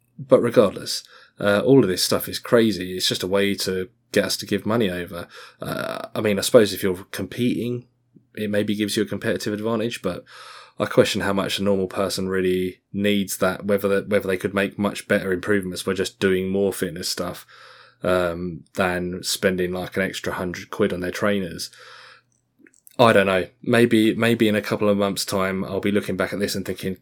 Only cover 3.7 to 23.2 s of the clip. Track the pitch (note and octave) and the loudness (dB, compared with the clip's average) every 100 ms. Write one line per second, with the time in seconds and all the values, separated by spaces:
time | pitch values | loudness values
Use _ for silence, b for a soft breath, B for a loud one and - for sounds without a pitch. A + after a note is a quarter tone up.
3.7 | F#2 F#2 _ _ G2+ F#2+ - G#2+ G2+ G#2 | -4 -6 _ _ -2 0 -4 -2 -4 0
4.7 | A#2 G2+ F2 F2 F2 - B B B - | 0 0 -2 -8 -10 -14 B B B -8
5.7 | - - - - - A2 G2 - B2 G2+ | -6 -6 -8 -8 -2 0 0 6 6 6
6.7 | F#2 G2 F2+ - - F#2 - B2 - A#2 | 2 -4 -4 -8 -10 -10 -2 -2 -2 -4
7.7 | B2 - _ _ - _ - G#2+ G#2 G#2 | -6 -10 _ _ -20 _ -8 -4 -2 0
8.7 | G#2 G#2 A2 G2+ G2+ A2+ G2 A2+ G#2 A2 | 0 0 0 -2 -2 -4 -4 -4 -4 -2
9.7 | A2+ A2+ - F#2+ E2+ - B B B B | -2 -4 -4 -6 -6 -12 B B B B
10.7 | - G#2 - G#2+ G#2 F#2 G2 F#2 - G2+ | -6 0 4 4 4 0 0 -2 -2 0
11.7 | G2 F#2 - F#2+ - F#2+ F#2+ F#2 F#2 F#2 | 0 0 -2 -4 -2 -2 0 2 0 -2
12.7 | - _ G2 G#2 G2+ F#2+ - F#2 F2+ G2+ | -6 _ -2 0 0 -2 0 0 0 -2
13.7 | G2+ G2+ G2 F#2 G2+ F#2 F#2+ G2+ G2 G2 | 0 2 0 0 -2 0 -2 -2 0 -2
14.7 | - G2+ - - G2+ F#2 F2+ F#2+ G2+ F#2 | -2 -4 -4 0 0 0 -4 0 -2 -2
15.7 | F2+ - F#2+ F#2 - G2 F#2 F#2+ F#2+ G2 | -6 -4 -2 -4 0 2 2 0 0 0
16.7 | - F#2 D#2+ G2 - F2+ - - B B | 0 -6 -6 -8 -6 -6 -8 -16 B B
17.7 | B B B F2+ F2+ F2 E2+ F2+ D#2+ - | B B B -2 0 0 -4 -6 -8 -12
18.7 | - F#2 F2+ F2+ F2+ - - G2 F#2 F2+ | -2 0 0 -4 -6 -6 0 0 2 -2
19.7 | F#2 F2+ - F#2+ - F2+ E2 F#2 F2 G2 | -2 -6 -2 -4 -4 -6 -4 -6 -6 -10
20.7 | - G2+ F2 F2+ - G#2 G2+ F2 E2 - | 0 0 0 -6 -2 0 0 -2 -8 -12
21.7 | B B B B B B _ _ _ - | B B B B B B _ _ _ -20
22.7 | _ - - A#2 G2+ | _ -14 4 6 8